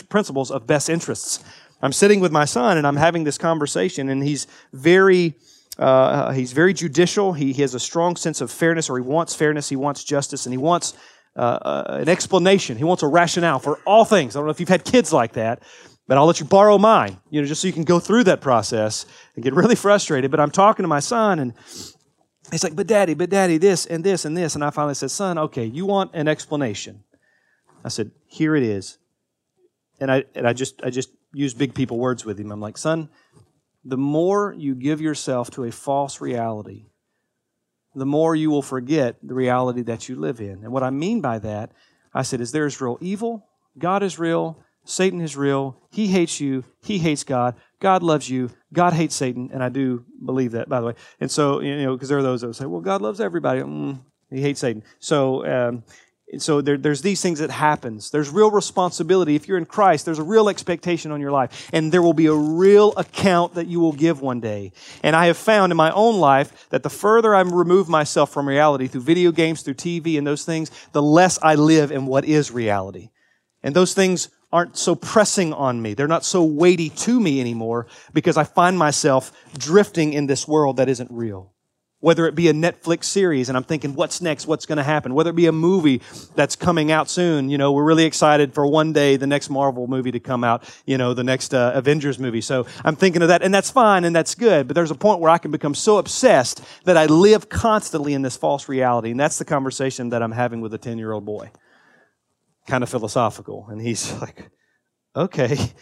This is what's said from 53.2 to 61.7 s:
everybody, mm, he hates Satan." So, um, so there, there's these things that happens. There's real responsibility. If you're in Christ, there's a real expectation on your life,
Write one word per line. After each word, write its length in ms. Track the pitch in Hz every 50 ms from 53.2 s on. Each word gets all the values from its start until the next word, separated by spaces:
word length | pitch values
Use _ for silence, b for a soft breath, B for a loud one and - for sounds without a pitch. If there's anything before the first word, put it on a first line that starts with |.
everybody, 400 | 226 196 170 170 147 - 131 131
mm, 400 | 135 139 147 151 147 143 139 131 127 _ _ _ _ -
he 140 | 135 131 139
hates 180 | 143 139 -
Satan." 220 | - 127 113 107 110 b b b
So, 480 | b - 160 147 139 131 131 135 -
um, 380 | - 139 127 123 120 120 123 113 b b b b b b b _ - - -
so 240 | - - 156 143 143
there, 160 | 143 147 139
there's 240 | 135 151 147 131 135
these 180 | 202 196 -
things 200 | - 185 170 143
that 100 | 156 135
happens. 600 | 127 120 156 151 151 143 - 123 110 107 104 -
There's 200 | - 147 151 143
real 200 | 147 196 214 214
responsibility. 840 | 208 202 - - - 196 185 175 - - 175 160 185 190 180 156 147
If 100 | 147 -
you're 120 | - 190 180
in 80 | 160
Christ, 400 | - - - 208 190 165 143 -
there's 120 | 175 160 151
a 40 | 160
real 260 | 156 214 220 214 208
expectation 640 | 185 - - - 175 156 - 180 175 165 - 156 151
on 80 | 147
your 100 | 143 139
life, 380 | 143 139 127 120 - - - -